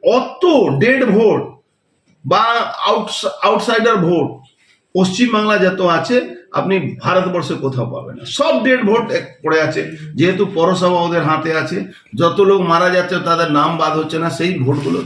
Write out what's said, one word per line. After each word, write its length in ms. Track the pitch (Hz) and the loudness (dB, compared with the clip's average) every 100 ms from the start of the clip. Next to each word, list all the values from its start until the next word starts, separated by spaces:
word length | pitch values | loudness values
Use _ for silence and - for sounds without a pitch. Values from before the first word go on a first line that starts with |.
| 175 247 | 2 2
অত 300 | 254 - 370 294 170 139 | 0 0 2 4 2 2
ডেড 260 | 220 269 247 | 2 2 2
ভোট 360 | 202 220 147 107 - _ _ _ _ _ _ 131 | 4 4 2 -4 -14 _ _ _ _ _ _ -2
বা 180 | 190 - 233 - - - | 0 2 0 -4 -4 -2
আউটস-, 420 | 220 - - 202 - | -2 -2 -6 -8 -2
আউটসাইডার 540 | - 208 - 226 226 214 | 0 0 0 0 2 2
ভোট 500 | 165 170 135 - - _ _ _ _ | 2 0 -2 -6 -20 _ _ _ _
পশ্চিমবাংলা 640 | 180 185 - 240 220 214 208 | 0 0 2 0 2 2 2
যত 240 | 185 185 | 2 2
আছে 540 | 180 165 - 247 - - - | 0 0 2 0 0 -14 -10
আপনি 440 | - 139 190 139 - | -6 -2 -2 -2 -6
ভারতবর্ষে 540 | - 185 180 180 160 | -2 0 0 -4 -4
কোথাও 320 | 151 135 127 123 | -4 -4 -4 -6
পাবেন 300 | 139 - - | -8 -12 -16
না, 100 | - | -10
সব 380 | - 311 262 | -2 0 2
ডেড 220 | 233 254 208 | 2 2 2
ভোট 260 | 226 220 | 0 0
এক 280 | 170 - - | -4 -6 -8
পড়ে 180 | 156 160 | -2 0
আছে। 300 | 151 - - - - - | 0 -2 -6 -10 -12 0
যেহেতু 300 | 170 185 196 | 0 2 -2
পৌরসভা 540 | 160 170 190 180 180 | 0 0 2 2 2
ওদের 240 | 170 170 | 0 0
হাতে 300 | 151 156 156 | 0 -2 0
আছে, 300 | 156 139 180 190 - _ - | -2 -2 -6 -8 -14 _ 0
যত 260 | 170 185 | 0 4
লোক 200 | 190 196 | 4 4
মারা 280 | 175 170 180 | 4 2 2
যাচ্ছে 260 | 180 180 180 160 | 0 0 -2 0
তাদের 260 | 165 165 | 0 2
নাম 260 | 147 147 165 | 2 0 0
বাদ 200 | 156 156 | -2 -2
হচ্ছে 220 | 151 160 | -4 -4
না, 100 | 165 | -4
সেই 300 | - 170 175 | -2 -4 -2
ভোটগুলো 440 | 127 135 151 175 | -2 -2 -2 -4